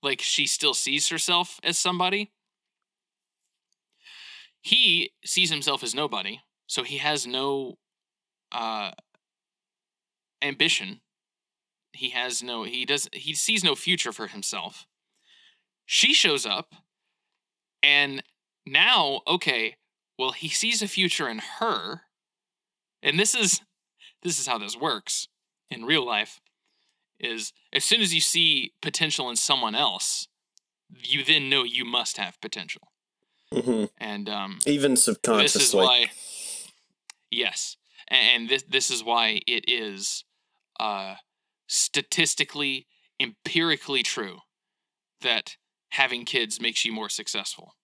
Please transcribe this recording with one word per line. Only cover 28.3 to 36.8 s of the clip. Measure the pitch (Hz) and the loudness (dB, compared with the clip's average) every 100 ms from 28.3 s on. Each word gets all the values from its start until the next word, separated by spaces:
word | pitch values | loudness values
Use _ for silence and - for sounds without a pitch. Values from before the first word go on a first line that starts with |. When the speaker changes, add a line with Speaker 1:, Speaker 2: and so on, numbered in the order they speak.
| 170 165 143 123 _ | 4 4 4 -2 _
Speaker 1:
potential | - - 160 147 127 | -6 -2 -2 -2 -2
in | 117 | -2
someone | - 139 117 | 2 2 0
else, | 107 139 92 - - - _ _ _ _ _ _ - | 0 0 0 -2 -2 -6 _ _ _ _ _ _ -18
you | - 143 | -2 0
then | 135 156 135 | 4 4 4
know | 139 | 0
you | 123 120 | 0 -2
must | 120 123 117 - | -2 -2 -2 -4
have | 98 - | -6 -8
potential. | 107 110 80 - _ _ _ _ _ _ _ | -10 -10 -10 -12 _ _ _ _ _ _ _
Speaker 2:
Mm-hmm. | 131 120 113 104 _ | -2 0 0 0 _
Speaker 1:
And, | 113 104 101 | -10 -8 -6
um, | 104 98 98 - | -6 -6 -2 2
Speaker 2:
Even | 147 139 | 4 4
Speaker 1:
this | 123 | 4
is | - | 4
Speaker 2:
subconsciously. | 104 - 110 101 104 - 98 | 2 2 4 6 6 4 6
Speaker 1:
why, | 95 123 120 - - - - - - _ | 6 6 2 -2 -12 -10 -8 -10 -12 _